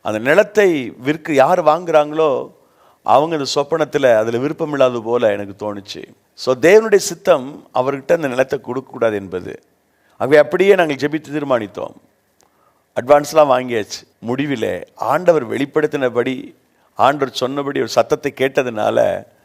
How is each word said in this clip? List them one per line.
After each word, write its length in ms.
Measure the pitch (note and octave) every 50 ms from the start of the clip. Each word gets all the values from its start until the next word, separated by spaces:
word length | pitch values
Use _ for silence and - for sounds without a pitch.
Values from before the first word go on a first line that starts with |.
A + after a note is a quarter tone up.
அந்த 180 | - - G#2+ G#2+
நிலத்தை 720 | A2+ C#3 D#3+ G3 G#3+ - - G#3+ G3+ F#3 E3 C#3 B2 G2+ -
விற்க 360 | - B2 C#3 D3+ E3 - - D3+
யார் 300 | C3+ C3 D3+ F#3 F3+ D#3+
வாங்குறாங்களோ 880 | D3+ D3+ E3+ F#3 E3 D#3 D3+ D3+ D3 D3+ D#3+ D#3+ D3+ C3 B2 C3 - _ _ _ _ _ _ _ _ _ _ -
அவங்க 320 | - A2 C3+ D3+ E3 E3
அந்த 140 | D3+ C3+ B2 -
சொப்பனத்துல 600 | C#3+ C#3+ - E3 D#3+ D3+ C3+ - D3 C#3 B2+ A#2
அதுல 220 | G#2+ A2 A#2 A#2
விருப்பம் 340 | A#2+ C3 D3 D#3 - E3 D3+
இல்லாதது 320 | D3 C#3 C3 B2+ B2 A#2+ G#2+
போல 280 | A2+ A#2+ B2 A#2+ G#2+
எனக்கு 240 | G2+ G2+ G2+ G2 G2 G2 G#2
தோணுச்சு. 380 | G#2 G#2 G2+ F#2+ - - - - - - _ _ _ _
So 220 | - - C3 C3
தேவனுடைய 400 | B2 C3 E3 G3+ A3 A3+ A3 G#3
சித்தம் 720 | F#3+ G3 - F3 E3 - F#3+ E3+ C#3 B2 C#3 D3+ - - _ -
அவர்கிட்ட 380 | B2+ B2+ C3+ C#3 C3+ C3+ -
அந்த 160 | F3 E3+ D#3
நிலத்தை 340 | C3+ A#2+ B2+ C3+ C3+ C#3 C3
கொடுக்கக்கூடாது 540 | - - B2 C3+ C3 - - B2+ A#2 A2+ G#2+
என்பது. 480 | G2+ G2 F#2 F2+ F#2 F2+ - - - _ _ _ _ _ _ _ _ _ _ _
ஆகவே 200 | - A2+ B2+ D3+
அப்படியே 380 | D3 D3 - F3 F3+ F#3+ G3 G3+
நாங்கள் 200 | F#3 F3 D#3 C#3+
ஜெபித்து 360 | C3 - D3 D3+ D#3 - C3+
தீர்மானித்தோம். 600 | C#3+ D3+ C#3+ C#3 C3 A#2 G#2+ G2 - - - - - _ _ _ _ _ _ _ _ _ _ _ _ _ _ _ _ _ _ _ - -
அட்வான்ஸ்லாம் 500 | A#2+ B2+ D3 D3 D3 - D#3+ D#3 D3+ C#3+
வாங்கியாச்சு. 500 | B2+ B2+ B2+ B2 A#2+ A2 G2+ - - - - _ _ _ G2+
முடிவிலே 560 | A2+ B2 C3+ D3 D3 C#3 A2+ G#2+ G2 F#2 F2 - - _
ஆண்டவர் 540 | - - A2+ C#3 E3 F3+ F3 E3 D3+ B2 A2
வெளிப்படுத்தினபடி, 1080 | A2 A#2 C#3+ C3+ - D#3 D3+ D3 D3+ C#3+ C3+ B2 A2 A#2+ A#2+ C3 B2+ B2+ - - - _ _ _ _ _ _ _ _
ஆண்டவர் 380 | - G#2+ C3 D3 D3 C#3 B2+ -
சொன்னபடி 460 | - B2+ B2+ C#3 C#3+ C#3 C#3 C#3 C#3
ஒரு 80 | B2
சத்தத்தை 460 | A2 - A#2+ A2+ - D3+ D3 - C#3 -
கேட்டதுனால 880 | - C3 C3+ C3+ D3+ C3 B2 A2+ G#2 G#2+ A2 A2+ A#2 A2+ G2+ F#2 F#2+ - _ _ _